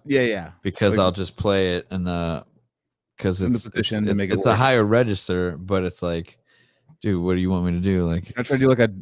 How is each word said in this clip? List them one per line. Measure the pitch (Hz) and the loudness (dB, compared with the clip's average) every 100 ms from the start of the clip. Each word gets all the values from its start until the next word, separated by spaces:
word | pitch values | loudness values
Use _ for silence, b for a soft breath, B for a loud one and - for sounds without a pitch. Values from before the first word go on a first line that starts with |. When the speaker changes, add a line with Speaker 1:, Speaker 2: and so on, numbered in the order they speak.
Speaker 1:
Yeah, | 143 135 | -2 0
yeah. | 120 101 78 - | 0 -2 -8 -10
Speaker 2:
Because | 98 - 104 | -8 0 2
Speaker 1:
Like | 104 | 4
Speaker 2:
I'll | 92 | 2
just | 92 90 - | 0 -6 -4
play | 107 98 92 90 | 0 0 0 -2
it | - | -6
in | 92 | -6
the, | 90 87 85 76 - _ _ _ _ _ _ - | -4 -2 -4 -6 -10 _ _ _ _ _ _ -6
'cause | 98 92 | -4 0
Speaker 1:
In | 92 | 0
the | 120 | 0
Speaker 2:
it's, | 110 | -2
it's, | |
Speaker 1:
position | - 107 110 104 | -4 -2 0 0
to | |
Speaker 2:
it, | |
Speaker 1:
make | 101 98 | 0 0
it | |
Speaker 2:
it's | 92 117 | 0 2
a | |
Speaker 1:
work. | 110 | 4
Speaker 2:
higher | 135 127 | 4 4
register, | 104 117 120 98 - 90 90 78 | 4 4 2 -2 -2 -2 -2 -4
but | 92 95 | -2 -2
it's | 90 - | -2 -4
like, | 87 85 85 - _ b b b b - | -4 -4 -6 -16 _ b b b b -8
dude, | 107 92 | -2 0
what | 90 | 0
do | 92 | 0
you | 92 | 2
want | 92 90 | 0 0
me | |
to | 87 | 0
do? | 95 92 85 | 0 2 2
Like, | 82 - - | -2 -4 -8
Speaker 1:
I | |
try | 123 135 | -2 2
to | |
do, | 135 | 4
like, | 123 | 4
a, | 113 95 | 2 0